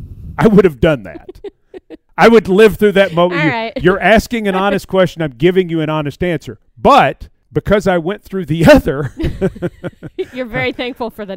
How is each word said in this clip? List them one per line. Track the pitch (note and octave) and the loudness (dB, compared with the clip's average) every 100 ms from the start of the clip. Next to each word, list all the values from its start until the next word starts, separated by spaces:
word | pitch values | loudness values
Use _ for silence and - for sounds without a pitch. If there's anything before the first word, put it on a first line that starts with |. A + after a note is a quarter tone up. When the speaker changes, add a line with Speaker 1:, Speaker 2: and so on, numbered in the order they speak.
| - - - - | -18 -18 -10 0
Speaker 1:
I | A#3 | 4
would | G3+ | 6
have | F#3+ B2+ | 4 2
done | E3 C#3+ | 0 0
that. | F#2 - - - G4+ - _ - | -6 -18 -20 -18 -18 -20 _ -20
Speaker 2:
<laughs> | - - _ - | -20 -20 _ 2
Speaker 1:
I | G3 | 6
would | A3+ F3 | 6 4
live | F#3+ A3 E3 | 4 4 4
through | G#3 | 2
that | F#3+ G3 | 2 2
moment. | E3 F3 C#4 | 2 0 0
Speaker 2:
All | D4 | -2
Speaker 1:
You, | |
Speaker 2:
right. | A#3 A3+ - | -2 -6 -2
Speaker 1:
you're | F3 F#3+ | 0 2
asking | F#3 G#3+ - A#3 G#3 | 2 2 0 -4 -2
an | |
Speaker 2:
<laughs> | F#3 G3+ | -2 -2
Speaker 1:
honest | G3 - | -2 -2
question. | F#3+ F3+ - | 0 0 -2
I'm | D#3 | -6
giving | A#2+ E3+ F#3 F3+ | 0 0 2 0
you | E3 | -2
an | D3+ | -4
honest | D#3 C#3+ - | -4 -6 -6
answer. | F3+ D#3+ - G#2 _ _ | -4 -4 -8 -18 _ _
But | G3 C4+ C#3+ D#3+ - _ _ | 4 4 2 -2 -14 _ _
because | A2+ - G#3 F3+ | -6 0 0 0
I | F3+ | -2
went | D#3+ G#3+ | -4 -8
through | - F#3+ D3 | -10 -8 -6
the | E3 D#3+ | 2 2
<laughs> | |
other, | D4 - C#3 C#3+ - | 2 -2 -6 -8 -8
Speaker 2:
<laughs> | D#4+ - F#3+ - C#4 - F3+ - D#3 - F#4 | -8 -4 -6 -6 -10 -10 -16 -16 -16 -14 -12
You're | B3+ B3 | -12 -10
very | B3+ B3+ | -6 -6
thankful | C#4+ B3 C4 A3+ | -6 -10 -10 -12
for | - | -12
the | G3 | -14